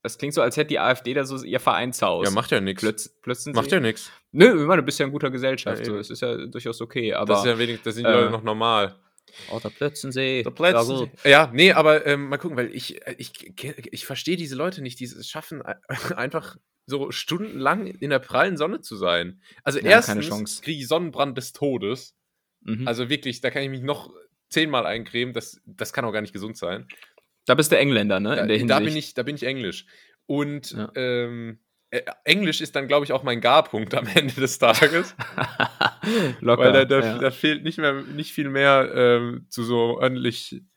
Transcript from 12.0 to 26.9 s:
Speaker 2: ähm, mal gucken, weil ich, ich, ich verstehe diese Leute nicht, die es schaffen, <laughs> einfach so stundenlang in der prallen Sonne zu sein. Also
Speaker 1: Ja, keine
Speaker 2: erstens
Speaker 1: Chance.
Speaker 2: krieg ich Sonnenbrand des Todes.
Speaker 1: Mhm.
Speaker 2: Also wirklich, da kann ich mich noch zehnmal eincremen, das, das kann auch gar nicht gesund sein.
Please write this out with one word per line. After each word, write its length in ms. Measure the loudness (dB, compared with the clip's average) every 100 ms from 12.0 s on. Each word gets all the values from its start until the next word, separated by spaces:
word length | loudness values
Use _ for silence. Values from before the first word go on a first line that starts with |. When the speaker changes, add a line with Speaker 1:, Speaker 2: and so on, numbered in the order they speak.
| 2
Speaker 2:
ähm, 220 | -2 -2
mal 80 | -6
gucken, 200 | -6 -4
weil 160 | -4
ich, 280 | -6 -12 -12 -14 -14
ich, 340 | -14 -16 -20 -14 -14 -12 -14
ich 140 | -14 -10
verstehe 300 | -8 -4 -4
diese 180 | -4
Leute 260 | -6 -6 -6
nicht, 200 | -12 -10
die 40 | -14
es 220 | -14 -14
schaffen, 320 | -14 -12 -14 -12 -12 _
<laughs> 260 | -10 -6
einfach 420 | -6 -4 -6 -8 -20 _ _ -8
so 240 | -6 -6
stundenlang 760 | -8 -6 -6 -6 -4 -2 -2 -4
in 240 | -8 -2
der 80 | -2
prallen 400 | 0 0 0 0
Sonne 240 | -4 -6
zu 120 | -12 -4
sein. 440 | 0 0 -2 -10 _ -8
Also 160 | -4 -2
Speaker 1:
Ja, 60 |
keine 100 | 6 6 6 -2
Speaker 2:
erstens 80 | -2
Speaker 1:
Chance. 340 | -4 -6 -8
Speaker 2:
krieg 160 | -8 -8
ich 80 | -2
Sonnenbrand 480 | -2 -2 -2 -4 -4
des 160 | -10
Todes. 600 | -6 -4 -2 -4 -6 -10 _ _ _ _ _
Speaker 1:
Mhm. 260 | -8 -6 -4
Speaker 2:
Also 220 | -4 -4
wirklich, 320 | -4 -6 -6
da 80 | -4
kann 140 | -4
ich 80 | -6
mich 100 | -8
noch 320 | -6 -8 -8 -20 _ _ _
zehnmal 340 | -2 0 0
eincremen, 480 | -2 -4 -6 -6 -4
das, 300 | -6 -10 -20
das 300 | -20 -12 -8
kann 100 | -4
auch 80 | -4
gar 80 | -4
nicht 140 | -6
gesund 240 | -10 -12 -8
sein. 280 | -8 -8 -12